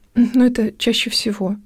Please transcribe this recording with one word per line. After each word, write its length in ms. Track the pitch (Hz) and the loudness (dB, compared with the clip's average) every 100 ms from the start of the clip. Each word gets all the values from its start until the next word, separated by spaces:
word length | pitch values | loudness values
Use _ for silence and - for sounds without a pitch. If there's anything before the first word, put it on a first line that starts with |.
| _ - | _ 0
ну, 280 | 240 254 247 | 2 4 2
это 260 | 247 220 | 2 -4
чаще 380 | - 240 220 233 | -2 -2 -2 -2
всего. 480 | - 226 208 190 208 | -4 -4 -4 -4 -6